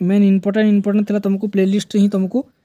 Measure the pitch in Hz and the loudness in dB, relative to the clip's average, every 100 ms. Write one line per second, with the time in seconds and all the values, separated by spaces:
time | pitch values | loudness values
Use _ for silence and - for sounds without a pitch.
0 | 180 202 196 190 202 214 214 202 202 208 | 0 2 2 2 0 0 2 2 0 -2
1 | 208 208 202 196 208 196 190 208 - 208 | 0 -2 -2 -4 -2 0 0 0 -2 0
2 | 202 202 190 247 - _ | 0 0 -2 -4 -8 _